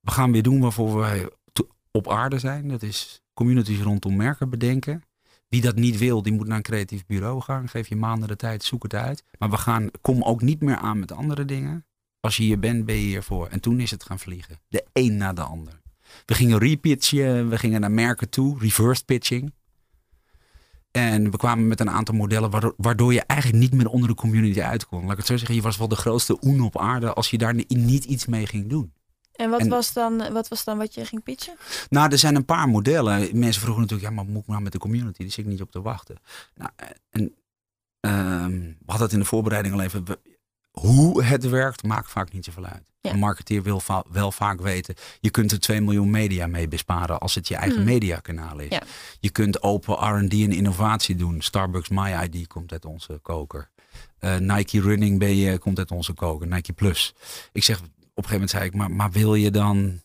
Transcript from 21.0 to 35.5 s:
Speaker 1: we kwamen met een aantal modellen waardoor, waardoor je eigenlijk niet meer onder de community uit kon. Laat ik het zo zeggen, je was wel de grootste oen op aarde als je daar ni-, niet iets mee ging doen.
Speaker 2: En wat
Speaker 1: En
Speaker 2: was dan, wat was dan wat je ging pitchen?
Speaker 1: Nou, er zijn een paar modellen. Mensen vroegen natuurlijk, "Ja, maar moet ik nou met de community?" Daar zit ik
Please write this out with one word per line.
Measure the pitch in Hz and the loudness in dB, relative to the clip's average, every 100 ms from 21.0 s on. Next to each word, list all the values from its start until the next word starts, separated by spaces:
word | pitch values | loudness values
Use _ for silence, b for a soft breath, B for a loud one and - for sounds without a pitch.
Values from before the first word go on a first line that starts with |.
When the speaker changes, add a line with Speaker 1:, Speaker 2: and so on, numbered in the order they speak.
| 117 107 107 | 2 4 2
Speaker 1:
we | 95 | 2
kwamen | 123 117 113 | 0 2 2
met | 113 | 2
een | 110 | 0
aantal | - 110 | 0 0
modellen | 110 104 110 110 | 0 2 0 2
waardoor, | 104 110 - | 2 0 0
waardoor | 107 113 120 | 0 4 4
je | 120 - | 4 2
eigenlijk | 147 127 113 | 0 4 6
niet | 127 | 6
meer | 131 113 | 6 4
onder | 123 120 | 4 2
de | |
community | 113 113 110 110 101 | 2 2 2 2 0
uit | 78 101 - | -2 -4 -6
kon. | 90 | -8
Laat | 90 | -6
ik | 98 | -4
het | - | -2
zo | 123 | -2
zeggen, | 117 117 | 0 0
je | |
was | 110 101 | 0 -2
wel | 110 | -2
de | 107 | 0
grootste | - 117 - - | 0 0 0 0
oen | 135 139 | 4 4
op | 117 - | 2 0
aarde | 95 123 117 | -2 0 -2
als | - 113 | -2 -2
je | 113 | 0
daar | 113 | 0
ni-, | 117 - | 0 0
niet | 123 117 135 | 2 2 2
iets | 131 131 - | 0 -4 -2
mee | 117 107 | -2 -2
ging | 104 101 | -4 -4
doen. | 147 101 _ _ _ _ | -4 -6 _ _ _ _
Speaker 2:
En | _ 226 | _ -2
wat | 233 | 0
Speaker 1:
En | 226 | 2
Speaker 2:
was | 240 233 | 2 0
dan, | - 233 226 220 | -2 -2 -2 -2
wat | 220 220 | -4 -4
was | 226 | -6
dan | - 214 | -6 -4
wat | 214 | -6
je | - | -8
ging | 226 220 | -10 -10
pitchen? | - 262 - 349 B B B | -10 -12 -12 -16 B B B
Speaker 1:
Nou, | 143 151 | 2 4
er | 139 | 6
zijn | 156 | 4
een | 143 | 4
paar | 131 165 147 | 2 2 4
modellen. | 107 104 160 117 101 98 110 | 4 4 2 4 2 0 2
Mensen | 120 107 | 0 0
vroegen | 110 110 | -2 0
natuurlijk, | 110 104 104 | 0 -2 -6
"Ja, | |
maar | 110 98 | -6 -6
moet | 104 | -6
ik | 104 | -4
nou | 107 | -4
met | 101 | -4
de | 92 | -6
community?" | 101 117 120 92 | -4 -4 -4 -8
Daar | 92 | -10
zit | - | -8
ik | 104 | -6